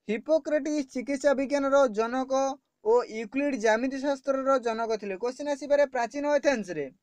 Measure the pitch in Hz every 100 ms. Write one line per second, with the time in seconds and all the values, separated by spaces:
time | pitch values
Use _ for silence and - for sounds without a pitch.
0 | - 226 - 311 311 302 302 302 269 254
1 | 240 277 285 262 269 285 277 277 262 202
2 | 226 254 262 262 269 277 _ _ 208 240
3 | - 220 226 269 285 262 220 220 262 269
4 | 285 277 - 269 262 269 233 226 226 220
5 | 202 185 240 262 294 277 285 285 277 254
6 | 233 285 285 294 302 247 185 156 135 _